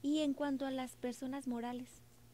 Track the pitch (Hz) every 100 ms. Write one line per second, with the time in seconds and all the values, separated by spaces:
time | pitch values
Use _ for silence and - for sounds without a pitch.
0 | 277 311 294 269 285 269 269 262 254 -
1 | 247 240 262 277 262 233 240 247 254 -
2 | - - -